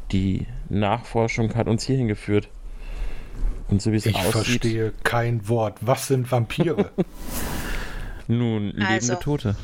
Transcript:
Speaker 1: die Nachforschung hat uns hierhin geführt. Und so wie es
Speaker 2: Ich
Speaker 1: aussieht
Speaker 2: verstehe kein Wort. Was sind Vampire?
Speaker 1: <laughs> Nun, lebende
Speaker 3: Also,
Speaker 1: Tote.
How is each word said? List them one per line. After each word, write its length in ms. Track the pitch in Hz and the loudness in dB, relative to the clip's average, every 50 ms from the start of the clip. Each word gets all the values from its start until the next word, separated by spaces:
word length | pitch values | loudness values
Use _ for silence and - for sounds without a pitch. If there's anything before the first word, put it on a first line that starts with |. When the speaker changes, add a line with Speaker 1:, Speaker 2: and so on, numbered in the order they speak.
| - - | -4 -2
Speaker 1:
die 360 | - 95 95 95 95 - - - - - - - | 0 2 2 2 2 0 -2 -4 -6 -8 -6 -2
Nachforschung 840 | - 98 107 98 107 120 - - - 117 113 113 - - 113 107 - | 0 2 2 2 2 0 -2 -2 0 2 2 2 2 0 0 2 2
hat 140 | 117 107 - | 2 2 2
uns 160 | 113 110 - | 2 0 0
hierhin 240 | - 131 135 127 110 | 0 0 2 2 2
geführt. 400 | 104 - - - 104 104 104 - - - - - - - - - - - - - - - - - - - - - - - - - | 0 -2 0 2 2 2 2 0 -6 -14 -12 -12 -12 -10 -10 -8 -6 -4 -4 -4 -4 -4 -6 -8 -4 0 0 0 0 -2 -2 0
Und 120 | 101 98 | 0 2
so 100 | - 113 | 2 2
wie 60 | 107 | 2
es 80 | 110 - | 2 2
Speaker 2:
Ich 120 | 107 98 | 2 2
Speaker 1:
aussieht 160 | 98 95 95 113 | 2 2 2 2
Speaker 2:
verstehe 600 | 113 104 - 123 117 113 117 110 113 113 107 - - - | 2 2 2 2 2 2 2 2 2 0 0 -2 -2 0
kein 460 | - - 120 117 120 120 117 101 101 | 0 2 2 2 2 0 0 0 0
Wort. 300 | 120 117 110 107 - - | 2 2 2 0 -2 -2
Was 260 | - 113 135 131 - | 0 2 2 2 2
sind 240 | - 135 131 123 120 | 2 2 2 2 2
Vampire? 600 | - 123 117 - - - 175 170 151 202 190 - - - 180 - - - - - - - - - - | 2 2 2 2 2 2 2 2 2 0 0 0 -2 -4 -4 -4 -6 -8 -8 -6 -4 -4 -4 -2 -4
Speaker 1:
<laughs> 680 | - - - - - - - - - - - - - - - | -4 -4 -4 -4 -4 -4 -4 -6 -6 -8 -8 -8 -8 -4 -2
Nun, 380 | 113 120 120 117 110 107 104 | 0 2 2 2 0 0 -2
lebende 200 | 101 - - 101 | -2 -2 0 0
Speaker 3:
Also, 280 | 98 - 113 117 123 180 | 2 2 2 0 0 -2
Speaker 1:
Tote. 420 | 175 - 143 147 143 - 107 98 - | -2 -2 -2 -2 0 0 0 -2 -2